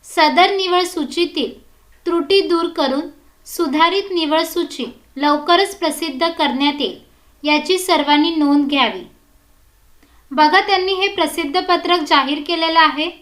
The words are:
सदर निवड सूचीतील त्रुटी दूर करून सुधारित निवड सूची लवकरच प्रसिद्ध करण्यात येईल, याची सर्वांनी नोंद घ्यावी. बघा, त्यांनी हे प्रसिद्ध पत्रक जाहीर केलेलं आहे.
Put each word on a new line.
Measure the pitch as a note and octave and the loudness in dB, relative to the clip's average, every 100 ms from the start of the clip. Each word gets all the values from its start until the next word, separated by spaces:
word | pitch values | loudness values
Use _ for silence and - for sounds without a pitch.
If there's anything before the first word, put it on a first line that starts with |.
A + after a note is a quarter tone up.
सदर | - - D4+ C4+ F#4+ G4 | -8 0 2 4 2 2
निवड | F#4 F4+ | 0 0
सूचीतील | F4 E4 B3+ - E4+ E4 A#3 - _ _ _ _ - | 0 -4 -6 -2 -2 -2 -6 -8 _ _ _ _ -4
त्रुटी | E4+ C#4+ G4 | -4 2 0
दूर | D#4 E4+ E4+ | 2 -2 -2
करून | E4+ C#4 C4+ D#4+ - _ _ - | -2 -2 -2 -6 -16 _ _ -16
सुधारित | - D#4+ D4 E4+ G4 G4 | -6 -2 2 2 2 -4
निवड | F4 D#4 D#4 | -4 0 0
सूची | E4 F4 D4 - A#3 - _ - | 0 -4 -6 -8 -10 -12 _ -2
लवकरच | D4 D4 D4 F4 G4 - | 0 0 2 2 2 -2
प्रसिद्ध | E4 D4 E4 C4 E4 | -6 -4 -8 -4 -4
करण्यात | E4 C#4+ B3+ C#4+ C#4+ | 0 -2 0 -2 -2
येईल, | A3+ - _ _ _ _ | -6 -6 _ _ _ _
याची | D4 D4+ - F#4 | -2 0 0 -2
सर्वांनी | F#4 D#4+ C#4+ D4 E4 | 2 0 2 2 2
नोंद | D#4+ C#4+ C#4+ C#4 | 0 2 2 2
घ्यावी. | C#4+ A#3 F#3 - _ _ _ _ _ _ _ _ _ _ _ _ | 0 0 -2 -16 _ _ _ _ _ _ _ _ _ _ _ _
बघा, | C#4 D4+ F#4 | 2 4 4
त्यांनी | G4+ G4 F#4+ | 2 0 0
हे | F#4+ G4 | 0 -2
प्रसिद्ध | G4+ D#4 - D#4 F4+ | 0 -2 -2 -2 -2
पत्रक | F#4 E4+ F4 F4 | 0 0 2 0
जाहीर | D4 D4+ C4 D4+ D4 | 2 2 2 -4 -4
केलेलं | E4 E4 E4 | -2 2 4
आहे. | D#4 C#4 E4 - | 4 2 -6 -8